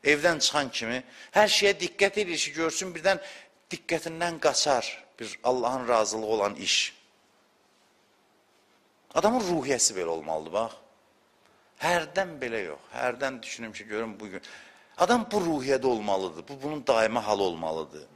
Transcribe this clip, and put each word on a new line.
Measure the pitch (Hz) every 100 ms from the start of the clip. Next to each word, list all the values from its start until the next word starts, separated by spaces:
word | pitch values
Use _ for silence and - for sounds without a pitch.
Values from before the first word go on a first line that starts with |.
Evdən | - 147 165 165
çıxan | - 151 135
kimi | - 113 127 - - -
hər | - 214 -
şeyə | 202 196
diqqət | 180 - 196 208
edir | 190 160
ki, | 151 147
görsün | 165 156 190 165
birdən | 175 190 - - - _ _
diqqətindən | 170 - 165 165 165 175 165
qaçar | 151 131 151 131 - - - -
bir | 110 -
Allahın | 120 127 117 127 120
razılığı | 117 110 110 110
olan | 110 101 87
iş. | 95 - - - _ _ _ _ _ _ _ _ _ _ _ _ _ _ _ _ _ _ _ _ _
Adamın | 156 196 247
ruhiyyəsi | 190 170 135 127 - 98
belə | 85 82
olmalıdır, | 78 80 80
bax. | 92 113 - - _ _ _ _ _ _ _ _ _
Hərdən | 156 175 156 185 185 156
belə | 127 113 90
yox. | 73 -
Hərdən | 120 127 120 135 131
düşünürəm | 110 - 113
ki, | 107
görüm | 107 107 113 98
bugün. | 104 95 - - - - _ -
Adam | 180 240 226
bu | 208
ruhiyyədə | 170 151 131 131 131
olmalıdır. | 113 104 95 95 80 -
Bu, | 139
bunun | 139 151 123
daimi | 113 110 113
hal | 107 104
olmalıdır. | 95 82 80 80 76 78 73